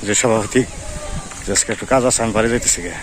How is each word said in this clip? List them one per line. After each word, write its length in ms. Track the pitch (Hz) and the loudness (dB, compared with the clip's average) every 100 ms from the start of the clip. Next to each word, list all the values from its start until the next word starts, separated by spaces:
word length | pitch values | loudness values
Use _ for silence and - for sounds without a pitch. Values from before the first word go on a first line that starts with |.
| 101 | 0
যে 80 | 101 | 2
সভাপতি, 400 | 127 110 104 123 - - - - - - - - | 4 2 4 2 0 -4 -10 -10 -6 -8 -8 -12
যে 60 | - 98 | -2 0
আজকে 120 | - | 0
একটু 120 | 110 101 | -4 2
কাজ 100 | 131 123 | 2 4
আছে, 120 | 117 | 2
আমি 80 | 113 107 | 0 2
বাড়ি 120 | 113 | 2
যাইতেছি 260 | 120 - - | 2 0 -2
গে। 80 | 87 85 | -2 -8